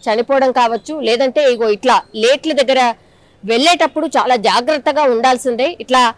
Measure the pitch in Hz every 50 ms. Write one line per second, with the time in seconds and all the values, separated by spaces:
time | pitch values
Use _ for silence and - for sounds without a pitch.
0 | - 254 214 226 233 - 277 269 269 262 247 262 247 226 233 220 - - 311 311
1 | 262 220 233 240 269 262 247 302 302 269 247 220 233 220 214 202 - 254 226 185
2 | - - - 220 214 240 277 277 - 320 302 254 262 220 262 262 254 240 226 -
3 | _ _ _ _ _ _ _ _ - 196 226 233 277 330 359 302 320 302 - 311
4 | 311 311 - 262 208 247 254 240 190 220 185 226 247 254 311 294 - 311 285 294
5 | 302 269 240 226 240 262 254 247 - 262 240 220 254 320 349 - - - 247 254
6 | 247 226 226